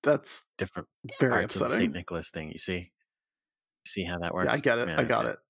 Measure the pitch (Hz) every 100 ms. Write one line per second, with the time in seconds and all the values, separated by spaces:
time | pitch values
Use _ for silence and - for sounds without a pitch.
0 | 147 143 - - - - 101 - - _
1 | - - 131 120 92 - - - 110 90
2 | 92 85 - 82 80 - - 90 87 _
3 | _ _ _ _ _ _ _ _ - 101
4 | 87 87 85 92 90 135 139 117 123 -
5 | 120 113 117 - _